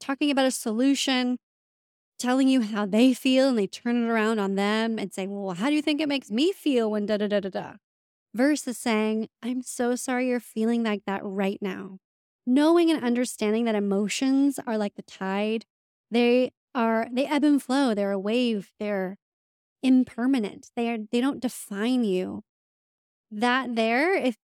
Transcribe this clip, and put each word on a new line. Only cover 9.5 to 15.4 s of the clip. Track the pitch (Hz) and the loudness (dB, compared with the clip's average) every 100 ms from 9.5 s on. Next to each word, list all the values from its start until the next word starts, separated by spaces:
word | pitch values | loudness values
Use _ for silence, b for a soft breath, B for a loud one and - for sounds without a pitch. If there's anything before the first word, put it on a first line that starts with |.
| 254 | -6
so | - - 240 | -6 -4 -2
sorry | 247 - 247 254 | -2 -4 -2 -2
you're | 247 | -2
feeling | - 220 220 233 | -4 -4 0 0
like | 226 208 | 0 -4
that | - 196 | -4 -6
right | 208 190 196 202 | -6 -2 -2 -2
now." | 196 196 190 190 _ _ _ _ | -6 -8 -12 -16 _ _ _ _
Knowing | 247 262 311 339 330 | 0 4 6 6 4
and | 302 | 2
understanding | 240 240 247 - 208 220 233 | 0 0 -2 -2 0 0 0
that | 208 | 0
emotions | 202 196 208 - 269 269 277 - - | 0 0 -2 -2 2 2 2 0 -4
are | 220 | -4
like | 202 - | -4 -6
the | |
tide, | - - 190 196 | -18 -8 -4 -2